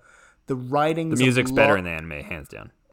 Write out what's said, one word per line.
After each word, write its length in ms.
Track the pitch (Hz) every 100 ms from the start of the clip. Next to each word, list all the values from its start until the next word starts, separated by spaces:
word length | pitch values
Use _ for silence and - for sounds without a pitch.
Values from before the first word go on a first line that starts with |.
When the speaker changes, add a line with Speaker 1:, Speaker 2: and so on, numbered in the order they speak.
| _ _ - _ -
Speaker 1:
The 100 | 131
writing's 600 | 127 143 156 160 165 127
Speaker 2:
The 40 |
music's 260 | 127 123 127
Speaker 1:
a 40 |
Speaker 2:
better 180 | 131 110
Speaker 1:
lot 40 | 101
Speaker 2:
in 40 |
the 60 | 87
anime, 320 | 80 80 73
hands 240 | - 82 73
down. 240 | 50 - _ _